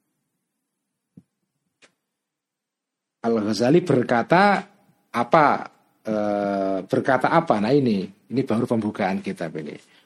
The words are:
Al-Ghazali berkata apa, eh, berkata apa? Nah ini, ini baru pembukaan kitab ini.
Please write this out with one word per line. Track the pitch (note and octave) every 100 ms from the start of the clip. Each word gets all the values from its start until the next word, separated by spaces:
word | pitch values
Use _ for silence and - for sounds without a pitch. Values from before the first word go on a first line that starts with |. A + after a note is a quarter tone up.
| _ _ _ _ _ _ _ _ _ _ _ - _ _ _ _ _ _ _ _ _ _ _ _ _ _ _ _ _ _ _ - A#2
Al-Ghazali | A2+ G#2 G2+ B2 E3+
berkata | F3 B2+ G#2 A#2+ A#2 E3+ G3+ F#3+ - _ _ _ _
apa, | A#2+ A#2+ E3 C#3+ G#2 - _ _ _ -
eh, | G#2+ G#2 G2+ G2+ G2 F#2+ F#2+ F#2
berkata | - B2+ B2+ C#3
apa? | E3 E3 G#2+
Nah | G#2+
ini, | D3 B2+ G2+ F2+ - -
ini | A#2+ -
baru | A2 B2
pembukaan | A#2 G#2 - F#2+ G2
kitab | G2 F#2 E2 -
ini. | - D2+ _ _